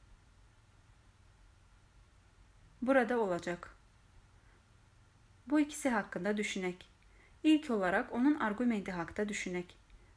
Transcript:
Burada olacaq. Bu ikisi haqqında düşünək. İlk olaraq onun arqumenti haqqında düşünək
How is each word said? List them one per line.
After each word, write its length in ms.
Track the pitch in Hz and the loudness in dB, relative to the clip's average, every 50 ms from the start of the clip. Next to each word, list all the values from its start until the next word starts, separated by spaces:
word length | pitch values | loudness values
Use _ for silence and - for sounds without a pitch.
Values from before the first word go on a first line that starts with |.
| - - - - - - - - - - - - - - - - - - - - - - - - - - - - - - - - - - - - - - _ - - - - - _ - - - - - - - - - - - | -20 -20 -20 -20 -20 -20 -20 -20 -20 -20 -20 -20 -20 -20 -20 -20 -20 -20 -20 -20 -20 -20 -20 -20 -20 -20 -20 -20 -20 -20 -20 -20 -20 -20 -20 -20 -20 -20 _ -20 -20 -20 -20 -20 _ -20 -20 -20 -20 -20 -20 -20 -20 -20 -12 -4
Burada 380 | - 240 269 269 240 214 247 240 | 0 2 4 4 4 4 2 0
olacaq. 500 | 220 190 175 170 - 175 175 175 - - - - - - - - - - - - - - - - - - - - _ _ - - - - - - - - - - - - - - - | 0 0 -2 -2 -2 -4 -6 -6 -8 -16 -20 -20 -20 -20 -20 -20 -20 -20 -20 -20 -20 -20 -20 -20 -20 -20 -20 -20 _ _ -20 -20 -20 -20 -20 -20 -20 -20 -20 -20 -20 -20 -20 -20 -4
Bu 120 | 247 285 302 | 0 2 2
ikisi 300 | 294 294 - - - 269 | 2 2 -2 -4 -2 0
haqqında 460 | 240 208 202 - - 180 180 202 208 | 0 0 -2 -4 -8 -4 -2 -2 -2
düşünək. 460 | 208 208 202 - 202 185 180 180 - - - - _ - - - - - - - - - | -2 -2 -4 -4 -4 -4 -4 -6 -6 -12 -20 -20 _ -20 -20 -20 -20 -20 -20 -14 0 4
İlk 260 | 311 311 294 302 - | 4 4 4 2 0
olaraq 400 | 233 208 190 180 180 202 - - | 0 0 2 2 2 0 0 -2
onun 240 | - 233 247 285 302 302 | -2 2 4 4 4 4
arqumenti 520 | 226 214 208 208 247 240 233 202 185 - | 2 -2 0 0 0 0 0 0 -2 -4
haqqında 380 | 185 175 165 - - - 214 208 | -6 -6 -6 -6 -4 -4 -4 -2
düşünək 440 | 208 - - 190 180 180 180 - - - - - - - - - - | -4 -6 -6 -4 -6 -6 -6 -8 -14 -20 -20 -20 -20 -20 -20 -20 -6